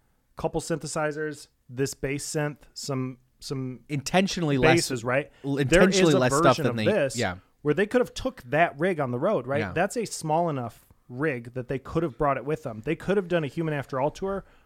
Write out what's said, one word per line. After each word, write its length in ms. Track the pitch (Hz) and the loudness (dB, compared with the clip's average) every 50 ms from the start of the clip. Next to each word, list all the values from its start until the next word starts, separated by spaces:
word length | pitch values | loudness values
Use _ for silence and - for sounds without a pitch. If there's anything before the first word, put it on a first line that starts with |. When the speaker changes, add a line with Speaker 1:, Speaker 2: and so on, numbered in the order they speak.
| _ _ _ _ _ _ _ - | _ _ _ _ _ _ _ -6
Speaker 1:
couple 240 | - 160 - 160 | -4 -4 -4 -4
synthesizers, 840 | - - 170 156 - 151 - 165 151 151 147 156 156 151 147 - - - _ _ _ - | -4 -4 -4 -6 -6 -6 -4 -2 -2 -2 -2 -4 -6 -8 -8 -10 -16 -20 _ _ _ -10
this 240 | 123 123 139 131 - | -4 -2 -2 -2 -2
bass 320 | - - 131 139 139 - | -4 -6 -4 -4 -4 -6
synth, 320 | - - 156 147 147 147 - _ - - | -6 -4 -2 -2 -2 -4 -8 _ -20 -16
some, 440 | - - - 139 131 131 131 131 - _ _ _ _ | -12 -8 -4 -4 -4 -4 -4 -8 -12 _ _ _ _
some 420 | - - 143 135 131 127 127 117 _ - | -12 -8 -6 -6 -6 -8 -10 -12 _ -6
Speaker 2:
Intentionally 680 | 151 139 - - - 180 196 185 - 185 165 147 143 131 | -6 -6 -2 0 2 2 2 2 0 -2 0 0 2 4
less 200 | 123 156 - - | 6 6 6 4
Speaker 1:
basses, 260 | - - 135 120 110 | 2 0 -4 -4 -2
right? 260 | 123 123 139 147 - _ _ - | -2 -2 -2 -2 -4 _ _ -6
Speaker 2:
l-, 100 | 139 139 | -4 -2
Speaker 1:
There 60 | 139 | 0
is 100 | 143 127 | 2 6
Speaker 2:
intentionally 420 | 165 180 190 190 185 190 185 165 147 | 6 8 8 8 6 6 6 6 6
Speaker 1:
a 40 | 131 | 6
Speaker 2:
less 140 | 127 123 123 | 4 4 4
stuff 220 | 147 170 139 123 165 | 4 6 6 4 4
Speaker 1:
version 60 | 147 | 2
Speaker 2:
than 160 | 127 120 113 | 0 0 0
Speaker 1:
of 60 | 110 | 2
Speaker 2:
they, 140 | 160 214 190 | 2 2 2
Speaker 1:
this 160 | 143 131 - | 2 0 0
Speaker 2:
yeah. 200 | 117 113 95 90 92 - _ _ _ | -2 -2 -2 -4 -6 -12 _ _ _
Speaker 1:
where 120 | - 147 147 | -2 -2 0
they 100 | 160 208 | 2 0
could 160 | 208 - 247 | 2 2 0
have 120 | 233 - - | 0 0 -4
took 260 | - - 254 - - - | -8 -6 -6 -8 -8 -8
that 360 | 120 131 151 170 160 - 139 | -2 2 2 2 2 2 0
rig 200 | 165 190 185 151 | -2 0 0 0
on 120 | 139 123 | -2 -2
the 80 | 120 123 | -2 -2
road, 260 | 147 202 214 196 - | 0 0 0 0 -2
right? 140 | 123 139 147 | -2 -2 -2
Speaker 2:
Yeah. 120 | - 92 90 | -2 -2 -2
Speaker 1:
That's 240 | 156 185 202 - 247 | -2 -2 -2 -2 -4
a 80 | 208 | -6
small 440 | - - - - 156 151 165 175 170 | -6 -8 -8 -4 -2 0 0 0 0
enough 360 | 147 131 120 117 - - _ _ _ _ _ - | -2 -4 -6 -8 -10 -14 _ _ _ _ _ -14
rig 440 | 123 123 147 160 131 123 117 120 120 | -8 -4 -2 -2 -2 -4 -8 -10 -10
that 140 | 131 120 - | -8 -6 -6
they 100 | 139 131 | -6 -6
could 220 | - - - 160 165 | -6 -4 -2 -2 -2
have 140 | 156 117 - | -2 -2 0
brought 200 | 156 139 135 127 | 0 0 0 0
it 80 | 117 | -2
with 180 | 143 156 151 - | -4 -6 -6 -6
them. 180 | 127 110 107 107 | -8 -10 -8 -4
They 100 | 143 165 | -4 -4
could 220 | - - - 196 208 | -4 -2 0 0 0
have 100 | 185 170 | 0 0
done 160 | 175 170 156 | 0 -2 -2
a 40 | 139 | -2
Human 260 | - 165 165 160 151 | -4 -4 -4 -2 -2
After 260 | 143 127 - 143 127 | -4 -4 -4 -4 -2
All 120 | 131 151 | -2 -2
tour 340 | - - 190 190 196 190 - _ _ _ _ | -2 -4 -6 -6 -4 -6 -8 _ _ _ _